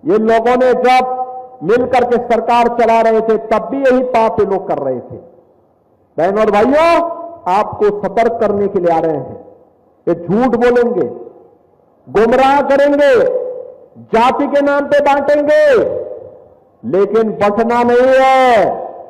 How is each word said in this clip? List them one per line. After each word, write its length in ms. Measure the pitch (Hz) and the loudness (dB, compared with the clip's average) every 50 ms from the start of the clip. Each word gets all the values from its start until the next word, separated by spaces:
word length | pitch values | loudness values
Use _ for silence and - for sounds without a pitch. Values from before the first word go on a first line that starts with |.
| - 143 | -2 -2
ये 60 | 185 220 | -2 0
लोगों 400 | 220 220 226 226 226 240 247 254 | 0 2 0 2 2 0 0 2
ने 160 | 254 254 240 | 2 0 0
जब 520 | - - 247 254 254 254 - - - - - - - - - - - 143 | 2 2 2 2 2 0 -2 -4 -6 -8 -10 -10 -16 -16 -18 -18 -12 -4
मिलकर 400 | 165 220 247 254 - - 254 240 | -2 0 0 0 0 0 0 0
के 140 | 240 240 233 | 0 -2 -2
सरकार 500 | - - 233 220 226 - 233 240 240 240 | 0 0 -2 -2 0 0 0 0 0 0
चला 340 | 240 - 233 220 226 226 | 0 0 0 2 2 2
रहे 200 | 226 226 220 220 | 2 2 2 0
थे, 160 | 220 220 220 220 | 0 0 -2 -2
तब 300 | - - 226 214 214 - | -2 -2 -4 -4 -2 -4
भी 60 | - 277 | -6 -2
यही 260 | 277 262 254 254 254 | 0 2 2 2 0
पाप 360 | 247 - 233 220 220 220 - | 0 0 0 0 0 0 -2
ये 60 | 208 | -2
लोग 220 | 190 196 185 - - | -2 -2 -6 -4 -4
कर 100 | 170 143 | -6 -4
रहे 220 | 139 135 131 120 | -4 -6 -6 -6
थे। 160 | 110 - - - - - - _ _ _ _ _ _ _ _ _ _ _ _ _ _ _ _ - | -8 -14 -18 -20 -20 -20 -20 _ _ _ _ _ _ _ _ _ _ _ _ _ _ _ _ -4
बहनों 280 | 156 185 196 208 220 | -2 -2 0 0 0
और 60 | - | 0
भाइयों, 580 | 202 208 226 254 277 302 320 339 339 330 - - - - - - - - - 180 | 2 2 2 2 2 2 4 4 2 2 0 -2 -6 -10 -14 -16 -16 -12 -6 -2
आपको 380 | 180 202 214 - - - 214 | -2 -2 -2 -4 -4 -2 -2
सतर्क 520 | 208 202 - - 190 - 233 226 240 233 233 | -2 -2 -2 -6 -4 -2 0 0 0 0 -2
करने 260 | 226 202 202 202 202 196 | -2 -2 0 -2 -2 -2
के 120 | - 196 | -2 0
लिए 160 | 175 170 160 | 0 0 0
आ 40 | 170 | 0
रहे 120 | 160 165 | 0 -2
हैं। 340 | 156 143 - - 107 - - - - _ _ _ _ _ _ _ _ _ _ - | -4 -4 -6 -10 -14 -18 -20 -20 -20 _ _ _ _ _ _ _ _ _ _ -4
ये 80 | 170 | -4
झूठ 400 | 170 - 165 180 214 247 254 240 | -4 -4 -4 -2 0 0 0 0
बोलेंगे, 520 | 226 247 247 240 240 240 233 202 180 147 120 - - - - - - - _ _ _ _ _ _ _ _ _ _ _ _ - | 2 2 2 4 4 2 0 0 -2 -4 -4 -6 -12 -18 -20 -20 -20 -20 _ _ _ _ _ _ _ _ _ _ _ _ -6
गुमराह 520 | - 190 220 233 240 254 262 269 277 285 | -2 0 2 2 4 2 4 4 2 2
करेंगे, 540 | 277 277 277 269 277 294 294 285 294 285 262 226 180 - - - - - - - - - - - - - _ 120 117 _ - 226 | 2 2 2 2 4 2 4 4 4 4 4 4 2 2 0 -4 -6 -6 -10 -12 -14 -18 -20 -20 -20 -20 _ -20 -16 _ 0 2
जाति 300 | 233 262 262 - 285 269 | 2 2 2 0 -4 0
के 140 | 247 285 | 0 0
नाम 180 | 277 285 285 285 | 0 2 0 -2
पे 200 | 285 240 294 285 | -2 0 0 0
बांटेंगे, 760 | 285 285 277 285 - - 294 302 294 294 302 302 302 294 269 214 - - - - - - - - - - - - - - - _ _ _ _ _ - | 2 2 0 0 2 0 0 0 2 2 2 4 4 4 4 2 2 0 -4 -6 -8 -10 -14 -16 -18 -20 -20 -20 -20 -20 -20 _ _ _ _ _ -10
लेकिन 460 | 113 143 185 202 196 202 220 226 220 | -4 0 0 0 2 0 0 0 -2
बचना 520 | 190 - 202 208 208 220 226 233 240 240 240 | -2 -2 -2 -2 0 0 -2 0 0 0 0
नहीं 360 | 240 240 247 254 262 262 262 | 2 2 2 4 4 4 4
है। 680 | 262 262 262 262 262 254 240 220 - - - - - - - - - - | 4 4 4 4 4 4 4 4 2 0 -2 -6 -10 -14 -14 -18 -20 -20